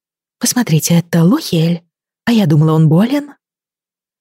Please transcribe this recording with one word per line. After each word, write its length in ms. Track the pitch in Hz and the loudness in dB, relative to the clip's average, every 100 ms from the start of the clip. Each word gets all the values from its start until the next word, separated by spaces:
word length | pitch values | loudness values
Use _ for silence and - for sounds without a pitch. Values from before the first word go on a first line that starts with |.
| _ _ _ _ | _ _ _ _
«Посмотрите, 560 | 240 247 226 156 - 170 | -6 -4 -2 -2 0 -2
это 280 | - 170 | 0 0
Лохиэль, 600 | 165 302 - 165 165 170 - _ _ _ - | 0 0 -2 -4 -2 -4 -10 _ _ _ -2
а 60 | |
я 160 | 226 175 | 0 2
думала, 260 | 151 156 | 2 2
он 160 | 156 160 | 2 2
болен». 460 | 160 233 285 285 - _ _ _ _ _ _ _ _ | 2 0 -2 -6 -16 _ _ _ _ _ _ _ _